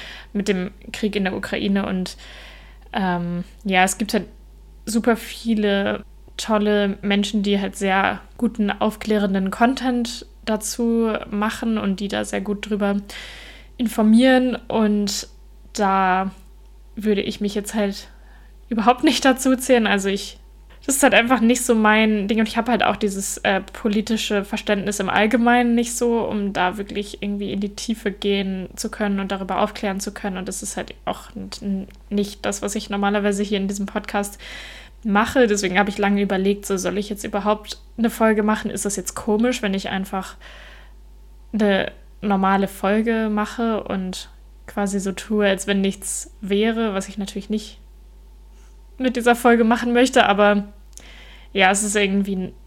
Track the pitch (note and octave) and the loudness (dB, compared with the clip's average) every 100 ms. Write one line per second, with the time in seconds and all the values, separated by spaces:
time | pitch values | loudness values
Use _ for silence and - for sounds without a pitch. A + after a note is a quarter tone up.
0 | - - - G#3 G3+ F#3 F3+ - - - | -14 -16 -8 -4 -2 -2 -4 -10 -16 -4
1 | G#3 G3 F#3+ G3+ - - G#3 G3 G3 F#3 | -2 -2 -2 -4 -6 -4 0 0 0 -4
2 | F#3 - - - - - - - - G#3+ | -6 -10 -18 -20 -20 -20 -20 -20 -8 -2
3 | F#3 F3 F3 F3 - - G3 F#3 F#3+ - | 0 -2 -2 -6 -8 -8 0 2 2 2
4 | G#3+ G#3 - - - - - - - A3 | -2 -2 -4 -14 -20 -20 -20 -14 -4 0
5 | A#3+ A3 - - A3+ G#3+ G#3 G3+ G#3 G#3+ | 2 0 -2 -8 -2 0 2 2 0 -4
6 | - - - - - G#3+ G#3 G#3 G3+ G3 | -8 -20 -18 -10 -2 0 2 2 2 -2
7 | G3+ G3+ G3+ G#3+ G3+ G3 G3 - G3 F#3+ | 0 0 0 0 2 0 0 -2 0 2
8 | F#3+ F#3+ - - A#3 - G3+ G#3 G#3+ - | 2 -2 -8 -4 -2 0 -2 0 -2 -2
9 | G#3+ G#3+ G3+ F#3+ F#3+ - A#3+ C4+ B3+ A#3+ | -2 0 2 0 -2 2 2 2 -2 -2
10 | A#3 - - - - G#3+ - - A#3 A3+ | -2 -6 -14 -12 -4 -4 -4 -2 0 2
11 | A3+ G#3+ - G#3 G#3+ - A3+ G#3+ G3+ F#3 | 0 -2 -4 -2 -2 -2 -2 -2 -2 -2
12 | G3+ G#3 G#3 G3+ G3 G3+ G#3 G#3 G3+ G3+ | -2 -4 -2 -4 -4 -6 -4 -2 0 0
13 | G3+ - - - - - - - A3+ - | -4 -12 -16 -18 -20 -20 -14 -4 -2 2
14 | G#3+ A3+ C4 B3+ B3+ A#3+ - A3+ G#3+ G#3 | 6 8 8 6 4 -2 -4 0 2 2
15 | G3+ - - - - - - - G3 F#3+ | -2 -4 -10 -16 -20 -20 -10 -2 2 4
16 | F#3 F#3 F#3+ - - - - - - - | 4 2 -2 -6 -18 -20 -20 -20 -18 -4
17 | G#3+ G3 - - G#3 G#3 G#3 A3 G3+ G3 | 0 0 0 -4 -4 -4 -4 -2 -2 -4
18 | - - - - - - - A3+ G#3+ A#3 | -12 -20 -20 -20 -20 -18 -6 0 2 4
19 | D#4 - C4+ B3+ C4 B3+ - B3 G#3 G3+ | 4 4 4 4 2 2 4 4 4 2
20 | F#3+ G3+ - - - - - - - C4+ | 0 -2 -6 -16 -20 -20 -20 -10 -4 4
21 | C4 A3 A#3+ A#3+ A3+ B3 - A3+ G#3+ G#3+ | 6 6 6 4 4 2 2 4 4 4
22 | A3 G#3 G3 A3+ A3 A#3 A3+ A#3 - G3+ | 4 2 0 0 0 -2 0 2 2 2
23 | G#3 F#3+ - - G3+ F#3+ - - A3+ G#3 | -2 -2 -6 -4 -2 -2 -4 -6 -2 -2
24 | G#3+ A3 - G#3 G3 G#3 - G3+ G3 G#3 | 0 -2 -2 -2 -2 -4 -2 -2 -2 -4
25 | F#3+ G3 G#3+ A#3 A#3 A#3+ A#3+ A#3 A#3 - | 0 2 4 4 4 4 4 2 0 -2
26 | A#3+ A#3 - G#3+ G3+ F#3+ F3+ G#3 G3+ G3+ | 0 0 -2 -2 -2 0 0 -2 -8 -8
27 | G#3 - G3+ G3+ G3 G3 G3+ G3+ - A3 | -8 -8 -6 -4 -4 -4 -4 -6 -6 -4
28 | G#3 F#3+ G3+ G3 F#3+ F#3+ F3+ - A3 - | -4 -4 0 0 -2 -4 -8 -8 -8 -4
29 | G#3 G3 G3 G3 F#3+ F#3 G#3 - G#3 F#3+ | -2 -2 -2 -4 -4 -2 -2 -2 -4 -4
30 | G#3 - G3+ F#3 F#3+ - G#3 F#3+ - - | -6 -8 -6 -6 -8 -8 -8 -8 -10 -10
31 | - - - G3+ F#3+ - G3+ F#3+ G3 - | -8 -8 -10 -14 -12 -8 -4 -4 -6 -14
32 | - G3+ G3+ - G#3 G3 G3+ A3 - G3+ | -4 -2 -2 -4 -6 -4 -6 -6 -4 0
33 | G3+ G#3 G3+ G3 G#3 G3+ G3 G3+ G3 G#3 | 2 2 2 0 0 -2 -2 -4 -4 -6
34 | - G#3 G3+ - - - - - - - | -4 -4 -4 -8 -16 -16 -16 -18 -20 -8
35 | A3+ G3 A#3 C4+ A#3 G3+ F#3+ F#3 G#3 G3+ | 0 2 4 4 4 4 2 2 0 2
36 | G3+ G3+ G3+ F#3+ G3 G3+ - F#3+ F#3 F#3+ | 2 2 2 0 0 0 -2 -2 -2 -2
37 | G3+ G3+ A#3 G#3+ G#3 G#3+ - - - - | -4 -6 -6 -2 -2 -2 -4 -16 -12 -2
38 | A#3 - A3 G#3+ G#3+ G#3+ G#3+ G3 G3+ G3 | -2 2 2 4 2 0 -2 -4 -4 -4
39 | - - - G#3+ A#3+ B3 G3+ G3 G3 F#3+ | -6 -6 -2 2 2 0 -2 -2 -4 -6
40 | F#3+ F#3+ F#3 - - - - - - - | -4 -6 -8 -12 -20 -20 -20 -20 -20 -20
41 | - - - - - G#3 G#3 F#3+ - - | -20 -20 -20 -20 -6 0 2 2 0 -6
42 | - - G#3 G3 F#3+ G3 F#3+ - G3 G#3+ | -20 -6 -2 2 4 2 0 -2 0 2
43 | A3+ A3 A3 G#3 G#3 - A3+ G#3+ - F#3+ | 2 0 0 -2 -2 -2 -2 -2 -2 -4
44 | F#3 F#3 - - - - - G#3 G3 G3 | -4 -8 -12 -20 -20 -20 -10 -4 -2 -2
45 | F#3+ F#3 - G#3 G3+ F#3+ - G3 G3 - | -4 -6 -2 2 2 2 0 2 0 -2
46 | - - - - F#3+ G3+ A3 A3+ A3 F#3+ | -6 -8 -10 -10 -2 2 2 2 0 -2
47 | G3 G#3 G3 G3+ - G#3+ - - - - | -6 -8 -8 -8 -4 -6 -6 -18 -20 -20
48 | - - - - - - - - - - | -20 -20 -20 -20 -20 -20 -20 -20 -16 -4
49 | B3+ A#3+ A#3+ A#3 B3 A#3 A3+ A#3+ A#3+ A#3+ | -2 2 2 4 6 6 4 2 2 4
50 | B3+ B3+ G3+ G3+ G#3 G#3 G3+ - - - | 4 6 4 6 4 4 -2 -10 -20 -20
51 | - - - - - G3 F#3 G3+ G#3 G#3 | -20 -20 -20 -20 -6 4 4 4 0 0
52 | G3+ G3+ G3 F#3+ F3+ - | 2 2 0 -2 -6 -10